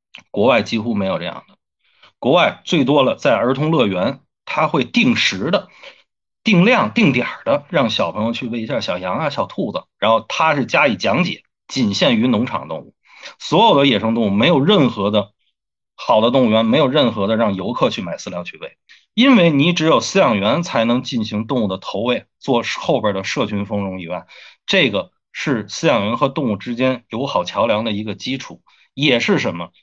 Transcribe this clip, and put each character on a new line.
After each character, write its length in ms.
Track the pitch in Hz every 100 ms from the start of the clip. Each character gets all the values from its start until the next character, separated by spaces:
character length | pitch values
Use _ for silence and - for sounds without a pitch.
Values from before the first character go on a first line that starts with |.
| _ - _
国 140 | 101 117
外 160 | 120
几 160 | 110 113
乎 160 | 113
没 120 | 104 95
有 120 | 85
这 60 |
样 200 | 85 65 -
的。 80 | _ _ _ _ _ - -
国 140 | 120
外 300 | 170 131 90
最 200 | - 170
多 200 | 127 147
了 100 | 127
在 220 | 92 143 107
儿 180 | 120
童 160 | 135 151
乐 160 | 160 107
园， 340 | 90 101 - _ _
它 220 | - - 156
会 180 | 156
定 300 | 120 240 165
时 380 | 104 - 95 127
的、 160 | - - - - - _ _ _ _
定 220 | - 185
量、 280 | 196 233 107
定 200 | - 185
点 140 | 127 120
儿 180 | -
的 200 | - 143 -
让 220 | 160 120
小 200 | - 87
朋 140 | 95
友 80 | 110
去 160 | 117 120
喂 140 | 117
一 40 | 110
下 140 | 113
小 180 | 101 90
羊 200 | 92 110
啊、 120 | 156
小 160 | 139 92
兔 240 | - 107
子， 140 | - - -
然 120 | 104
后 140 | 113 -
它 280 | - 160 147
是 100 | 113
加 220 | - 147
以 80 | 95
讲 260 | 107 127
解， 200 | 180 - _ _ -
仅 260 | 135 110
限 220 | 98 160 113
于 100 | 123
农 200 | 110 123
场 200 | 85 73
动 140 | 78
物。 140 | - _ _ - - -
所 280 | - 160 226
有 100 | 151
的 100 | 139
野 140 | 107
生 160 | 113 113
动 100 | 107
物 40 |
没 180 | 98 139
有 100 | 156
任 320 | 151 208 127
何 220 | 101 98
的， 180 | 107 98 _ _ _ _ _ _
好 260 | - - 113
的 120 | 113
动 140 | 135 123
物 40 |
园 160 | 110 113
没 120 | 135
有 100 | 139
任 240 | 143 127
何 160 | 110 98
的 80 | 113
让 180 | 110
游 180 | 95 92
客 180 | 120 120
去 120 | 107
买 140 | 90 78
饲 140 | -
料 120 | 90
去 140 | 87 78
喂， 220 | 80 _ _ - _
因 220 | - 269 240
为 140 | 170
你 220 | 143 160
只 140 | 175 156
有 140 | 143
饲 180 | - 190
养 200 | 147 104
员 260 | 101 147
才 200 | 170 123
能 200 | 113 123
进 200 | - 117
行 220 | 107 107 110
动 160 | 135
物 60 | 104
的 100 | 95
投 220 | - 98
喂， 240 | 120 120 - _
做 220 | - 120 110 -
后 200 | - 139
边 140 | 107
的 80 | 95
社 240 | 95 - 107
群 180 | 104
丰 200 | 98 104
容 160 | 98 92
以 80 | 82
外， 180 | 90 - - - _ -
这 240 | 196 135
个 220 | 101 87 _ _
是 360 | - - 120 104
饲 200 | - 165
养 180 | 120
员 120 | 101 117
和 120 | 139
动 220 | 147 131
物 60 | 101
之 180 | 120
间 300 | 120 131 127 -
友 160 | 113 139
好 180 | 95
桥 240 | 87 101 117
梁 160 | 107
的 80 | 113
一 100 | 104
个 140 | 107 95
基 220 | 131 131
础， 240 | - - _ _ _
也 280 | - 147 120
是 180 | - 175
什 160 | 110
么？ 160 | 85 85 _